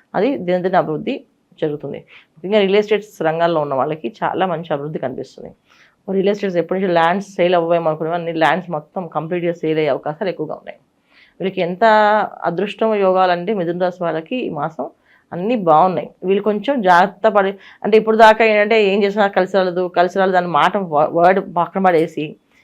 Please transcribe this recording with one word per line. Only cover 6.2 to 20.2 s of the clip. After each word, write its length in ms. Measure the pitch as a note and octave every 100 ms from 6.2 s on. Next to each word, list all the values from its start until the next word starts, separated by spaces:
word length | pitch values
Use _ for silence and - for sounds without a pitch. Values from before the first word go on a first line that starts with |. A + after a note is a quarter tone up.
| F#3
ఎస్టేట్స్ 280 | G3+ G3+ F3
ఎప్పటి 240 | E3 F#3
నుంచి 120 | F#3+
ల్యాండ్స్ 360 | E3+ E3 F#3+ G3+
సేల్ 260 | - F3+
అవ్వేమో 340 | F3+ E3 E3+ E3
అనుకునే 220 | D#3 D#3+
అన్ని 220 | F3 E3
ల్యాండ్స్ 380 | E3 D#3 E3 F3
మొత్తం 360 | D#3 - - E3+
కంప్లీట్గా 460 | D3+ D#3 F3+ E3+
సేల్ 260 | F3 D#3+ D#3
అయ్యే 120 | C#3
అవకాశాలు 380 | D3 D3 D#3 G3
ఎక్కువగా 260 | E3 D#3
ఉన్నాయి. 240 | - - - _ _ _ _ _ -
వీళ్ళకి 200 | F#3 F#3+
ఎంత 240 | E3+ F3+ A3+ G#3+ G#3 G#3+ G3 -
అదృష్టం 500 | - E3+ G3+ - A3+
యోగాలంటే 600 | G#3 F#3+ F#3 F#3 F3 F3
మిథున 280 | G#3+ E3+ F3
రాశి 200 | F3+ F3+
వాళ్ళకి 340 | E3+ D#3+ D#3+ B3+
ఈ 120 | A3+
మాసం 420 | D#3+ D#3 D#3+ C#3+ _ _ _ -
అన్నీ 240 | E3+ G3 B3
బాగున్నాయి. 540 | E3+ D3+ F#3 E3+ - -
వీళ్ళు 180 | F#3 G3
కొంచెం 400 | G#3 G#3 G#3 C#4
జాగ్రత్త 460 | F#3 F3 F#3 - A3
పడి, 260 | G3+ G3 G3 - -
అంటే 140 | - A3
ఇప్పుడు 180 | A3 A3
దాకా 280 | A3 A3
ఏంటంటే 400 | A3+ G#3+ G#3 A3+
ఏం 200 | G3+ G3
చేసినా 220 | G3+ G3+ G3
కలిసి 300 | G3 F#3 G3
రాలేదు, 360 | F#3 F3 F3+ F3
కలిసి 220 | F3+
రాలేదు 180 | F#3+